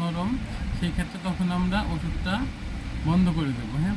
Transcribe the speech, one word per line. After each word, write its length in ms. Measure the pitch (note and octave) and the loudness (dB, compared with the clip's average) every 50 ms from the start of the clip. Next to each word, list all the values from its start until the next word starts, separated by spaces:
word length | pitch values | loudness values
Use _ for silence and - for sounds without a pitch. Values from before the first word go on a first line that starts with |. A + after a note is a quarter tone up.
| E3+ | 0
নরম, 340 | E3+ E3 E3+ F3+ A3 C4 C4 - - - - - - - - | 0 0 0 0 0 0 -2 -2 -4 -4 -4 -2 -2 -2 0
সেই 120 | F3+ E3+ | 0 0
ক্ষেত্রে 280 | D3+ F3+ F3 - - F3 E3+ | 0 -2 -2 -4 -4 -6 -4
তখন 280 | F#3 F3 - F#3 F3 | -2 0 0 2 2
আমরা 300 | F3+ F3+ F#3 F#3 F#3 G#3 | 2 2 2 2 2 2
ওষুধটা 580 | - - F3+ D3+ - E3 - - F3 F3+ F#3+ A#3+ C#4 C4+ - - - - - - - - - - - | 2 0 -2 -2 -2 -2 -2 0 0 0 0 0 0 -2 -6 -6 -8 -8 -6 -6 -6 -6 -4 -2 2
বন্ধ 240 | D#3 E3+ F#3 F#3 F3 | 4 4 6 6 4
করে 220 | D#3 E3 D3+ C3+ B2 A#2 | 4 2 0 0 -2 -2
দেবো, 180 | A#2+ G#2+ A#2+ | -4 -4 -2
হ্যাঁ? 160 | D3 E3+ G3 G#3 | 0 0 0 0